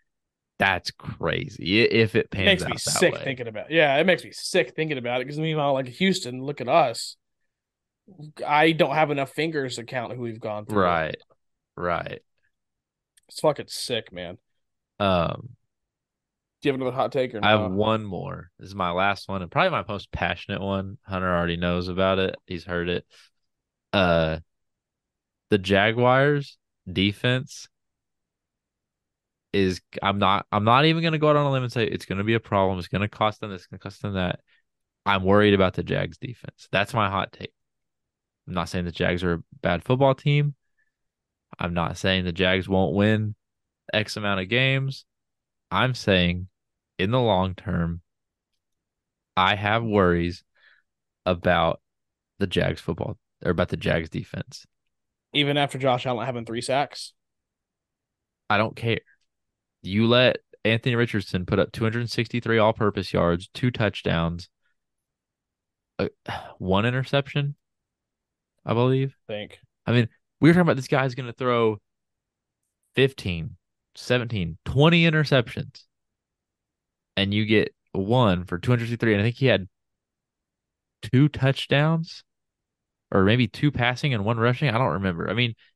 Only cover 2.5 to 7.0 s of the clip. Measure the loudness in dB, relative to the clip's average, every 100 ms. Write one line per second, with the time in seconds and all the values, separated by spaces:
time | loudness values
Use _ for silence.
2.5 | 2 0 -6 -4 2 2 0 -6 -8 -10
3.5 | -10 -2 2 4 4 2 2 -2 -12 -4
4.5 | 0 0 -2 -6 -4 -4 -4 -6 -6 -4
5.5 | -2 0 0 -4 0 0 0 -4 -10 -10
6.5 | -8 0 2 2 -2